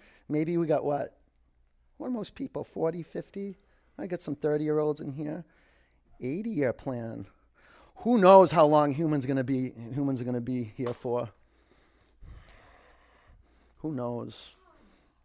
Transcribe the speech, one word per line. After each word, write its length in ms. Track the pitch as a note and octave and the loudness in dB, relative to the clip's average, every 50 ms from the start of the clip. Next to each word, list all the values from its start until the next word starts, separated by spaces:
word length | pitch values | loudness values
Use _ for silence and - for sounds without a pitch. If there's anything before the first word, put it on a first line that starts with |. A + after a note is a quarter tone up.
| - - - - _ | -20 -20 -20 -20 _
maybe 300 | - D3 D3+ D#3+ D#3+ F3 | -4 -4 -2 -2 -2 -2
we 80 | E3+ E3+ | -2 0
got 180 | D3+ D3+ C#3 - | 0 0 0 0
what? 320 | C#3+ D3 C#3+ - - - _ _ _ _ _ _ _ _ _ _ _ _ _ _ _ _ | -2 -4 -4 -4 -8 -12 _ _ _ _ _ _ _ _ _ _ _ _ _ _ _ _
What 100 | - C4 | -12 -8
are 20 | B3 | -8
most 240 | B3 A3 G3 - - | -6 -6 -8 -10 -10
people, 300 | - C#3 - - D3 E3 | -10 -12 -8 -8 -10 -10
forty, 400 | - - E3+ D#3+ E3 E3 F3 D#3 | -10 -6 -4 -4 -2 -4 -6 -10
fifty? 520 | - - F3 - - - G3 G3 G3+ F#3 - _ _ _ _ _ _ _ - | -10 -12 -12 -12 -12 -12 -12 -10 -10 -12 -16 _ _ _ _ _ _ _ -14
I 80 | - | -10
got 120 | F3 F3+ E3+ | -10 -10 -8
some 160 | - - C#3 | -8 -10 -6
thirty-year-olds 680 | - - D3 D3+ D3+ D3+ D3+ D3+ D3+ D3+ D3+ D3+ D3+ | -4 -2 -2 -2 0 -2 -2 0 0 0 -2 -2 -4
in 100 | D#3 D3 | -8 -10
here. 340 | C3 D3+ D3+ D3+ - F#3 E3 - _ _ _ _ _ _ _ _ _ _ _ _ - - | -10 -8 -8 -8 -10 -10 -12 -16 _ _ _ _ _ _ _ _ _ _ _ _ -16 -10
Eighty-year 540 | A#2+ B2+ D3 F#3+ A3 A#3 G#3+ D3 C#3 A#2+ A2 | -8 -6 -6 -6 -6 -6 -4 -2 -2 -2 -2
plan. 540 | - - C#3 B2+ A#2+ A2+ A#2 A#2 A2+ G#2 - _ _ _ _ _ _ - - - - - - _ | -4 -8 -8 -8 -8 -8 -10 -10 -12 -14 -16 _ _ _ _ _ _ -20 -20 -20 -20 -20 -20 _
Who 200 | - - A3 B3 | -4 0 2 4
knows 320 | A3+ F#3 F3+ G3 F#3+ F#3 D3 | 8 10 12 12 12 10 8
how 160 | D3+ F3 D#3 | 6 6 6
long 260 | D3 D3+ D3+ D3 C#3+ | 6 6 6 4 2
humans 360 | C3+ C#3+ E3+ D#3 D3+ C#3+ B2 | 0 0 0 0 0 0 0
gonna 160 | C3 C#3 C3+ B2+ | 0 -2 -2 0
be, 280 | B2+ C3+ B2+ C3 B2 - A2 A#2+ A2+ B2+ | 0 -2 -2 -2 -4 -8 -10 -12 -8 -6
humans 260 | C#3+ C#3+ C#3 C3+ A#2+ | -4 -2 -2 -2 -4
are 40 | A#2+ | -4
gonna 180 | B2 B2 A#2+ | -4 -4 -4
be 220 | A#2+ B2+ B2+ B2 A#2+ | -4 -4 -4 -6 -6
here 320 | G#2+ - - B2+ A#2+ A#2+ | -8 -8 -6 -6 -6 -6
for? 340 | - - B2+ A#2+ B2 B2 G#2+ - _ _ _ _ _ _ _ _ _ _ _ _ _ _ _ _ _ - - - - - - - - - - - - - - - _ _ _ _ _ _ - - - _ _ _ _ _ _ _ - - | -6 -4 -4 -4 -4 -4 -6 -12 _ _ _ _ _ _ _ _ _ _ _ _ _ _ _ _ _ -20 -20 -20 -20 -20 -20 -20 -20 -20 -20 -20 -20 -20 -20 -20 _ _ _ _ _ _ -20 -20 -20 _ _ _ _ _ _ _ -12 -10
Who 80 | D#3 | -8
knows? 640 | D3+ B2+ B2 A#2+ A#2+ A#2 A#2 A#2 - - - - - _ _ - _ _ - - - _ _ _ _ _ | -8 -6 -6 -6 -8 -8 -10 -12 -14 -18 -20 -20 -20 _ _ -20 _ _ -20 -20 -20 _ _ _ _ _